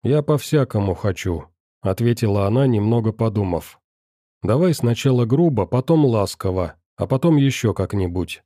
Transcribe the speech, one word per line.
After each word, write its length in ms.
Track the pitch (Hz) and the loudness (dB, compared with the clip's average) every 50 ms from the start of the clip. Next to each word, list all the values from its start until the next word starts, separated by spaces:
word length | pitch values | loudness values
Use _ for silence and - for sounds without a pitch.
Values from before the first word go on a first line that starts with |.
«Я 200 | - 113 139 151 | 0 0 0 0
по-всякому 720 | 143 151 151 139 - - - 151 131 - - 107 101 98 87 | 2 0 -2 -2 0 0 0 0 0 0 0 -2 0 0 -2
хочу», 500 | - - 104 90 - - 95 85 80 - _ _ _ _ _ _ _ | -2 -2 -4 -4 -2 -4 -4 -4 -4 -8 _ _ _ _ _ _ _
ответила 640 | - 98 95 - 117 120 117 - 113 107 101 101 98 | -2 -2 -2 0 0 0 0 0 0 0 2 2 0
она, 200 | 98 110 127 139 | 2 2 2 2
немного 440 | 131 117 104 101 110 117 120 107 110 | 2 2 0 0 0 0 0 0 -2
подумав. 680 | 107 - 113 113 98 104 101 92 87 80 - - - _ _ _ _ _ _ _ _ _ _ _ _ _ | -2 -2 -2 -2 0 -2 -2 -2 -4 -6 -6 -10 -20 _ _ _ _ _ _ _ _ _ _ _ _ _
«Давай 320 | - 113 110 143 180 185 151 | -2 0 2 2 2 0 0
сначала 520 | - - 120 117 - - 139 127 123 120 | 0 0 -2 -2 0 0 2 2 2 2
грубо, 400 | 110 127 151 175 170 139 107 92 | 2 2 2 2 2 2 0 -2
потом 400 | - - 127 - - 165 156 151 | 0 -2 -2 0 2 2 4 4
ласково, 720 | 131 113 107 98 92 - _ - 95 92 92 87 82 - _ _ _ _ | 4 2 2 0 -2 -4 _ -4 -4 -2 -2 -4 -4 -6 _ _ _ _
а 100 | - 98 | -8 -4
потом 300 | - 135 131 - 170 160 | -2 -2 0 2 2 2
ещё 380 | 143 139 139 127 - - 110 92 | 4 2 2 0 0 -2 -2 0
как-нибудь». 720 | - 95 87 - 101 92 90 87 90 87 - - - _ | 0 -4 -2 -2 -4 -2 -2 -2 -4 -6 -6 -8 -16 _